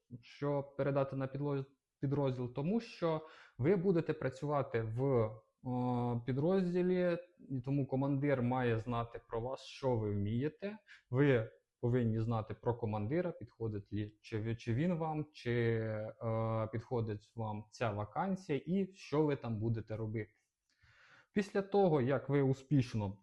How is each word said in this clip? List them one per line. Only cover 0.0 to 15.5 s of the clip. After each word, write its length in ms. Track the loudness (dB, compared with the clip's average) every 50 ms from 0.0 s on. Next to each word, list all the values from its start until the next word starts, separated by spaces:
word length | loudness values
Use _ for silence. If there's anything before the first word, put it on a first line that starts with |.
| _ -20 -20 -18
що 420 | -18 -18 -10 -4 -2 -2 0 -2 -2
передати 520 | -6 -4 -2 0 0 2 2 0 0 -2
на 120 | -4 -4
підло-, 380 | -4 -4 -4 -2 -2 -2 -2 -4 -6 _ _ _ _ _ -4
підрозділ? 540 | -2 0 2 2 2 2 0 0 -4 -6 -4
Тому 260 | -4 -2 0 0 0
що 480 | -2 -4 -8 -4 -2 0 -2 -2 -4 -10 -20 -20 -20 -18 _
ви 180 | 0 2 2 4
будете 380 | 4 4 4 2 2 2 0 -2
працювати 680 | -2 -2 -6 -4 -4 -4 -2 0 0 0 0 0 -2
в, 420 | -2 -2 -2 0 2 4 4 4 4
е, 960 | 2 0 -8 _ _ _ _ -8 -4 -2 0 0 0 0 0 0 0 -2 -2 -2
підрозділі, 920 | -2 -2 2 2 2 4 2 2 2 2 2 2 2 2 4 2 2 0 0 -4 -12 _ _ -10 -6
і 120 | -6 -6
тому 260 | -2 0 0 0 0
командир 540 | 0 0 0 2 2 2 2 2 2 2 2
має 380 | 2 2 2 2 2 2 2 0
знати 420 | 0 -2 -2 -4 -4 -4 -8 -14 -12
про 140 | -6 -4 -4
вас, 200 | -4 -4 -6 -8
що 340 | -10 -14 -12 -2 0 2 2
ви 160 | 2 2 0
вмієте. 680 | 0 0 0 0 0 0 0 -2 -4 -4 -8 -8 -8 -10 _ -20 -20 -20 _ -2
Ви 420 | 2 4 6 6 6 4 2 -2 -10 -20 _ _ _ -4
повинні 400 | -2 0 2 2 2 2 2 0
знати 340 | 0 0 -2 -2 -4 -6 -10
про 220 | -6 -2 -2 -2
командира, 560 | 0 -2 -2 -2 -2 -2 -2 0 0 -2 -2
підходить 600 | -4 -8 -14 -16 _ -6 -6 -4 -4 -6 -8 -6 -4
лі-, 180 | -4 -4 -6 -8 _
чи 180 | -12 -6 -6 -4
ви, 160 | -2 -2 -4
чи 180 | -4 -2 -2 0
він 220 | 0 2 0 0
вам, 300 | 0 -2 -4 -2 -4 -6 -6 -8
чи, 200 | -8 -4 -2